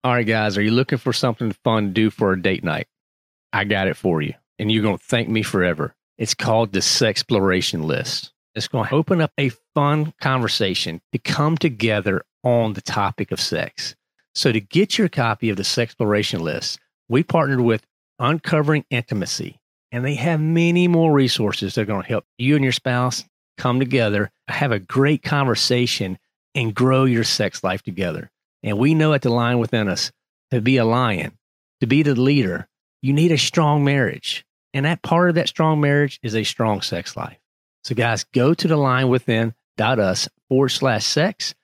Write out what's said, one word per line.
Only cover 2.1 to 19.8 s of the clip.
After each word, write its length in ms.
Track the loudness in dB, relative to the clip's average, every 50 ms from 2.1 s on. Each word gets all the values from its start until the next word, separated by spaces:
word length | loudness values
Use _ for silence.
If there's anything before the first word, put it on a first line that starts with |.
for 240 | 2 0 0 0 0
a 80 | 0
date 200 | 0 -2 -2 0
night? 260 | -2 -4 -4 -4 -6 _ _ _ _ _ _ _ _ _ _ _ _ _ -4
I 100 | -4 -2
got 240 | 0 -2 0 0 -2
it 80 | -4
for 240 | -2 -2 -2 0 0
you, 140 | -2 -4 -8 _ _ _ _ -6
and 120 | -2 0
you're 120 | 0 2
gonna 160 | 2 0 -2 -2
thank 320 | _ -2 -2 -2 0 0
me 120 | -2 -2
forever. 520 | -2 0 0 0 2 0 0 -2 -4 -8 _ _ _ _ _ -8
It's 160 | -6 -6 -4
called 380 | -4 0 0 2 2 2 0
the 100 | -2 -2
Sexploration 1000 | 0 0 0 2 0 0 0 -2 -4 0 0 2 2 2 2 0 0 -2 -4 -4 -2
List. 500 | -2 -2 -4 -4 -6 -8 -8 -10 -12 _ _ _ _ _
It's 140 | -10 -8 -4
gonna 220 | -4 -4 -2 0
open 300 | 0 0 0 0 0 0
up 100 | 0 -2 _ -2
a 100 | -2 -2 -4 _ _ _ _
fun 380 | 0 0 2 0 0 -2 -4 -8 _
conversation 800 | -2 0 0 0 0 -2 0 0 0 -2 -2 -4 -4 -6 -8 -12 _ _
to 60 | -8 -6
come 380 | _ -4 -2 0 0 0 0
together 680 | 2 0 -2 0 0 0 0 0 0 0 0 -2 -2 -4 _ _ _
on 320 | 0 2 2 2 2 0 -2
the 80 | -6
topic 500 | -8 -6 -4 -2 -2 -2 -2 -4 -6 _
of 80 | -4 -6
sex. 560 | -4 -4 -2 -4 -4 -6 _ -12 -12 -12 -12 _ _ _ _ _ _ _ _
So 180 | 0 0 2
to 80 | 2 0
get 380 | -2 _ 2 2 2 2 2 0
your 100 | 0 0
copy 400 | 2 0 0 0 -2 0 -2 -2
of 80 | -2
the 80 | -2 -4
Sexploration 760 | -2 -2 -2 -2 -4 -2 _ 0 0 2 0 0 -2 -4 -4
List, 400 | -4 -4 -6 -6 -6 -8 -10 -10 _ _ _ _ _ _
we 140 | -2 0
partnered 400 | 0 2 0 0 2 2 0 2
with 240 | 2 2 0 0 _ _ _ _ _ _ _ -4
Uncovering 680 | -2 -2 -2 -2 -2 0 0 0 2 2 0 0 -2 _
Intimacy, 680 | -6 -6 -4 -4 -4 -4 -4 -6 -6 -8 -8 -10 -12 _ _ _ _ _